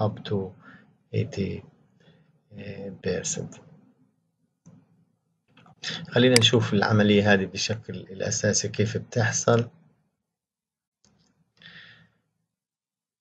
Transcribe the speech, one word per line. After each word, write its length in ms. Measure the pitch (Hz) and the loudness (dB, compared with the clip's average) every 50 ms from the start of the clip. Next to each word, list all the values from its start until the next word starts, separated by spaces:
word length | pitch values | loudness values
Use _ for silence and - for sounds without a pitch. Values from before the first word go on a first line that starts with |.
| 107 | -4
up 100 | 104 110 - - - | -4 -4 -6 -8 -6
to 80 | 104 98 95 95 - - - - - - _ _ _ _ _ - 113 107 | -6 -4 -6 -8 -12 -18 -20 -20 -20 -20 _ _ _ _ _ -8 -4 -4
eighty 440 | 110 - - 98 98 92 92 - - - _ _ _ _ _ _ _ _ _ _ _ _ _ _ _ _ 101 98 101 101 98 98 98 98 90 - - | -4 -4 -4 -6 -6 -6 -6 -10 -14 -18 _ _ _ _ _ _ _ _ _ _ _ _ _ _ _ _ -20 -16 -16 -14 -14 -12 -14 -14 -14 -8 -6
percent. 560 | 95 90 85 - - - - - - - - - - - _ _ _ _ _ _ _ _ _ _ _ _ _ _ _ _ _ _ - - - _ _ _ _ _ _ _ _ _ _ _ _ _ _ _ - - - - - - - - - - - | -4 -4 -4 -4 -6 -8 -8 -8 -12 -14 -20 -20 -20 -20 _ _ _ _ _ _ _ _ _ _ _ _ _ _ _ _ _ _ -20 -20 -20 _ _ _ _ _ _ _ _ _ _ _ _ _ _ _ -20 -20 -20 -18 -12 -10 -10 -8 -10 -10 -2
خلينا 260 | - 123 123 127 123 117 | 2 4 4 6 6 6
نشوف 340 | 117 - 127 113 113 - 107 | 6 6 4 4 2 2 0
العملية 600 | 101 98 101 110 104 104 104 104 101 98 104 101 | 0 2 4 4 4 6 6 6 4 6 6 4
هذه 120 | 95 95 | 4 2
بشكل 480 | 90 - 98 - - 110 - - - 90 | -2 -6 -8 -6 -4 -6 -6 -8 -12 -14
الأساسي 720 | 92 - - 98 98 98 98 98 - - 104 107 - - | -14 -14 -14 -10 -6 -4 -4 -2 0 0 0 0 0 -2
كيف 300 | 104 - - 104 110 - | -4 -2 -2 -2 -2 -2
بتحصل. 720 | 110 - - - 123 107 113 110 - - - 117 117 117 - _ _ _ _ _ _ _ _ _ _ _ _ _ _ _ _ _ _ _ _ _ _ _ _ _ _ _ _ _ _ _ _ _ _ _ _ _ _ - - - - - - - _ _ _ _ _ _ _ _ _ _ _ _ _ _ _ _ _ _ _ _ _ _ _ _ _ | -6 -8 -4 -2 0 0 0 0 0 2 2 2 2 2 -2 _ _ _ _ _ _ _ _ _ _ _ _ _ _ _ _ _ _ _ _ _ _ _ _ _ _ _ _ _ _ _ _ _ _ _ _ _ _ -20 -20 -20 -20 -20 -20 -20 _ _ _ _ _ _ _ _ _ _ _ _ _ _ _ _ _ _ _ _ _ _ _ _ _